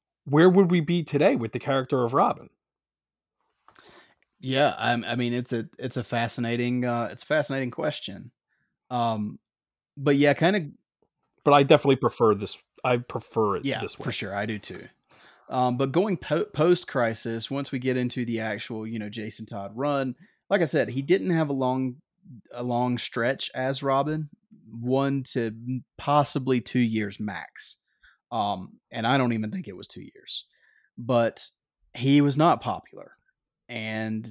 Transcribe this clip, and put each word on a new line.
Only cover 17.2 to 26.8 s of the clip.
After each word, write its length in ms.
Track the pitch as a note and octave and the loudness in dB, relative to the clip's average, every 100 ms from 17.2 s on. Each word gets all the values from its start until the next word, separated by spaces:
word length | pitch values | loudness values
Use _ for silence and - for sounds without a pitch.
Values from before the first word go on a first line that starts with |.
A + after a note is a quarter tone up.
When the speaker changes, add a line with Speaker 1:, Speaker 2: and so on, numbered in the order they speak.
| A#2+ A2+ - | -4 -6 -4
Speaker 2:
once 220 | C3+ C#3 | -6 -4
we 60 | B2+ | -4
get 180 | B2+ B2+ | -2 0
into 280 | B2 B2+ | 0 -2
the 160 | A#2 A2+ | -4 -4
actual, 460 | A2 G2+ - A2 A2 | -4 -6 -8 -8 -8
you 120 | A2+ | -8
know, 100 | G#2 | -8
Jason 380 | A2 A2 - A2+ | -8 -10 -10 -12
Todd 260 | A2 G2 | -10 -10
run, 400 | A2 C#3+ C#3+ C3 B2 - _ _ | -4 -2 0 -2 -6 -16 _ _
like 100 | G3 | 0
I 40 | E3 | 2
said, 240 | D#3+ A#2 | 2 0
he 120 | A#2+ | -2
didn't 280 | C#3 F#3+ F#3 | 0 0 2
have 180 | E3 D#3 | 0 0
a 40 | |
long, 420 | C3+ B2+ C3 C3 C3 _ _ - A#2 - | 0 0 0 -2 -6 _ _ -20 -20 -16
a 100 | A#2+ | -8
long 360 | B2 A#2+ B2 B2 | -2 0 0 -2
stretch 520 | - - A#2 C3+ - | -4 -2 0 -2 -6
as 280 | B2+ C3 C3+ | -4 -4 -2
Robin, 460 | C3+ C3+ C#3+ D#3 D3+ - _ - A2 | 0 0 0 -4 -6 -12 _ -20 -18
one 540 | A2+ A#2+ C3 C#3 C#3 | -8 0 2 2 0
to 240 | C3 C3 A2+ | -2 -2 -4
m-, 380 | A2+ A#2+ B2+ - - | -4 -6 -6 -8 -8
possibly 640 | - D3 C#3 D3 B2+ B2+ | 2 4 4 0 0 0
two 200 | A#2+ C3 | 2 2